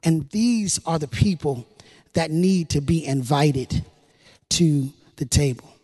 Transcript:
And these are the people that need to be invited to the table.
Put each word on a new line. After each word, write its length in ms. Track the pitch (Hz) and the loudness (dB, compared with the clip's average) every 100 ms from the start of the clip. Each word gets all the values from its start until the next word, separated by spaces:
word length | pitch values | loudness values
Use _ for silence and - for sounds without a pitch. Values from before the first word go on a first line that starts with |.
And 260 | - 160 139 | 0 0 -2
these 480 | 208 240 233 202 - | -2 0 0 -2 -4
are 140 | - 165 | -2 -4
the 100 | 147 | -4
people 600 | - 214 175 151 123 117 _ - - _ | 0 0 0 -2 -4 -10 _ -20 -20 _
that 180 | - 160 | -4 -2
need 380 | 160 180 190 160 | 0 2 2 0
to 120 | - | -4
be 240 | 143 165 143 | 0 -2 0
invited 800 | 139 123 143 151 131 123 - - _ _ _ _ _ _ | -4 0 2 2 2 -2 -6 -6 _ _ _ _ _ _
to 420 | - 170 147 135 - _ - | 2 2 2 -2 -8 _ -12
the 80 | 131 | -2
table. 460 | - 143 117 - _ | 0 0 -4 -12 _